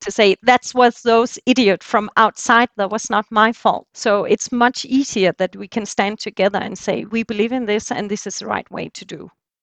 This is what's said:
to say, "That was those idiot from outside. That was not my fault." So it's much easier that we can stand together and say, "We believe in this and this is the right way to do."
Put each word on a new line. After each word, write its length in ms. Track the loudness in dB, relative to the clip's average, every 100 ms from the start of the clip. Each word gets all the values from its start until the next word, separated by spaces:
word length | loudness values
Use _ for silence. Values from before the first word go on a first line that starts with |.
to 100 | -6
say, 240 | 2 2 4
"That 280 | 4 2 2 2
was 260 | 2 2
those 380 | 2 2 2 -2 0
idiot 340 | 4 4 2
from 300 | 0 -2 0 2
outside. 520 | 2 2 2 4 2 -2
That 140 | -4
was 180 | -4 -4
not 160 | -4 -2
my 200 | 2 2
fault." 360 | 2 0 0 -4 -6
So 300 | 0 0 2
it's 260 | -2 -2
much 340 | 0 0 0 -2
easier 480 | 0 0 0 0 0
that 160 | -4 -6
we 120 | -10
can 200 | -8 -6
stand 320 | -4 -4 -4
together 400 | -8 -2 0 0
and 180 | -6 -8
say, 280 | -4 -4 -4
"We 180 | -6
believe 280 | -4 -2 -2
in 140 | -2 -2
this 260 | -2 -4
and 200 | -6 -6
this 160 | -6 -8
is 100 | -10
the 80 | -6
right 240 | -6 -6
way 200 | -10 -10
to 160 | -12 -16
do." 260 | -16 -16 _ _ _